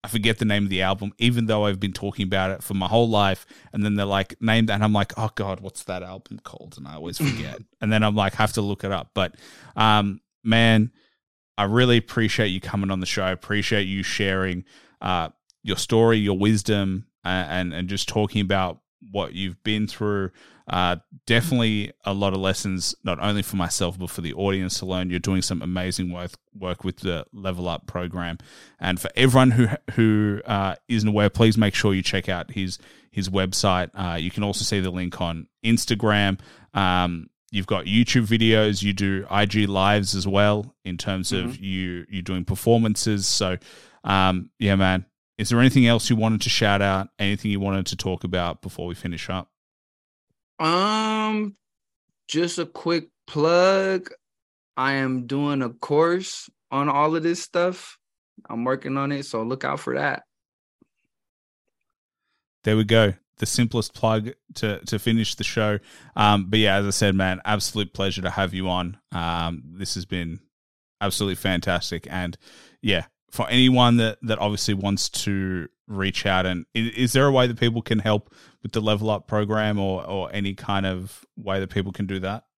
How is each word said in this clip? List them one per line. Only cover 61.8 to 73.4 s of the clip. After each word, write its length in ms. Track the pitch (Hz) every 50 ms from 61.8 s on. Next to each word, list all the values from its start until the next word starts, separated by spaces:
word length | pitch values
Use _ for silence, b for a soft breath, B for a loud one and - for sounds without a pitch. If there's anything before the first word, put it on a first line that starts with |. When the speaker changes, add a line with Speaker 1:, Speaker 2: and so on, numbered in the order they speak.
| _ _ _ _ _ _ _ _ _ _ _ _ _ _ _ _
Speaker 1:
There 140 | _ 110 110
we 80 | 110 110
go. 300 | 101 113 113 110 101 90 _ _ _ _ _
The 80 | 110
simplest 460 | - - - 120 110 - 117 104 -
plug 380 | _ - - 113 110 110 104 120 - _ _ _ -
to, 220 | - - 107 101 - -
to 160 | - - 104
finish 340 | - 120 113 113 110 - -
the 80 | -
show. 380 | - - - 113 107 107 104 101 B B B B B B B
Um, 340 | - 104 104 107 101 95 90
but 120 | 104 110
yeah, 160 | 107 101 95
as 100 | 101 101
I 40 | 101
said, 260 | 98 - 107 101 95
man, 240 | 95 95 92 92 92 -
absolute 480 | 101 107 101 - - - 104 104 -
pleasure 300 | _ - 95 95 90 98
to 80 | 92 87
have 240 | - - 98 90 98
you 140 | 92 92 92
on. 300 | 90 90 90 87 90 _ _ _
Um, 520 | - 87 85 85 85 85 85 85 85 76 62
this 320 | 69 85 92 95 - -
has 80 | 95 87
been 340 | - 98 90 87 85 82 95 _ _ _ _ _ _ _ _ _ _ _ _
absolutely 360 | 104 101 - - 104 98 92
fantastic. 720 | - - 98 92 87 - 101 87 87 - - 87 82 - -
And 300 | 73 92 92 90 85 - B B B B B B B B
yeah, 240 | - 104 98 85 - _ _ _ _ _
for 160 | - -